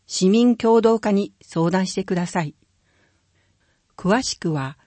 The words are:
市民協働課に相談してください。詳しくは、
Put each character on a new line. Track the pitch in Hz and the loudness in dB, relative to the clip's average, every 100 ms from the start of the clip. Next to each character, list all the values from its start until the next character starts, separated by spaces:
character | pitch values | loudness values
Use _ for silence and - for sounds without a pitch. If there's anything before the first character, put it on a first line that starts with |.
| - | -12
市 | - 185 | -2 2
民 | 226 247 233 | 4 4 2
協 | 226 226 | 2 4
働 | 220 226 | 4 2
課 | 214 | 0
に | 196 202 _ | -2 -2 _
相 | - 165 165 | -8 -2 0
談 | 185 185 | 0 -2
し | |
て | - | -6
く | 196 | -4
だ | 175 175 | -4 -4
さ | 185 | -4
い。 | 147 - _ _ _ _ _ _ _ _ _ _ _ _ _ - | -6 -10 _ _ _ _ _ _ _ _ _ _ _ _ _ -6
詳 | 180 233 | -2 0
し | - - | -2 -6
く | 170 | -4
は、 | 151 135 - | -4 -6 -12